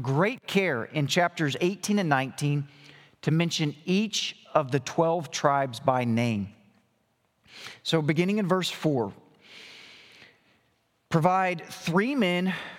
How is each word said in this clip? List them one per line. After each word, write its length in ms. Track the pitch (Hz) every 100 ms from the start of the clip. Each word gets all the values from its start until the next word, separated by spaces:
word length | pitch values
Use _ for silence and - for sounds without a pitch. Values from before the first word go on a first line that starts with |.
great 460 | 127 139 202 254 -
care 380 | 196 185 120
in 240 | - 147 139
chapters 480 | 180 175 - 147 -
eighteen 380 | 175 196 - 208
and 100 | 165
nineteen 600 | 135 135 - 147 143 143 - - - - _
to 100 | 156
mention 420 | 160 170 - 151 -
each 520 | - 190 220 - - - -
of 160 | 151 135
the 80 | 139
twelve 540 | - - 165 170 143
tribes 480 | - 151 139 139 113
by 240 | - 127
name. 440 | 120 113 120 107 98 - _ _ _ _ _ _ _ _ _ - - -
So 180 | - 165
beginning 380 | 151 156 180 214
in 80 | 180
verse 240 | 185 170
four, 420 | - 160 131 101 - - _ - - - - - - - - - _ _ _ _ _ _ _ _
"Provide 580 | 165 175 185 185 175 -
three 480 | - - 175 240
men 400 | 285 185 180 185 170 -